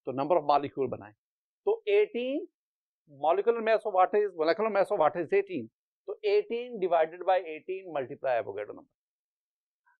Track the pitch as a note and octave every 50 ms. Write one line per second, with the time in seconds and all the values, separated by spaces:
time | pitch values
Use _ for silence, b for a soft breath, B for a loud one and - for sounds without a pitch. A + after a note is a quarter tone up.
0 | - C3+ B2 C3+ C#3 D3 F3+ E3+ D3 C#3+ C#3+ C#3+ C#3+ C3+ - - C3 A#2+ A2+ G#2
1 | G2+ G#2+ - _ _ _ _ _ _ _ _ _ - G4+ A4 A#4 - - G3+ -
2 | G#3 - - A#3 B3 B3+ C#4 D#4+ G4+ - _ _ _ _ _ _ _ _ _ _
3 | _ _ C#3+ C3+ C#3+ D#3 F3 G3 G#3 A#3 A#3 A#3 A3 A3 A3+ G#3 - A3 F#3+ F#3
4 | F#3 F3+ - G#3 G#3 G3+ F3+ E3 D#3 D#3+ E3+ - G#3+ A3 G3+ G3 F3+ - G#3 F#3+
5 | D#3 D3 - F3 E3 C3+ F#3+ G3+ G3 G3 F#3 C3 A2+ - _ _ _ _ _ _
6 | _ - - - - G#3 G3+ G#3 G#3 G#3 A3+ A#3 B3 B3 A#3+ G#3 F3 F3 E3+ E3
7 | D#3+ D#3+ E3 F3+ F3+ E3+ F#3 F#3 F#3 D#3+ D#3 D#3 - - F#3 F#3+ F#3+ F3+ D#3 C#3+
8 | C3 A#2+ C#3 - - C3+ B2 A2+ G2+ G2+ G2+ G2+ G#2 A2 A2+ - - _ _ _
9 | _ _ _ _ _ _ _ _ _ _ _ _ _ _ _ _ _ _ _ _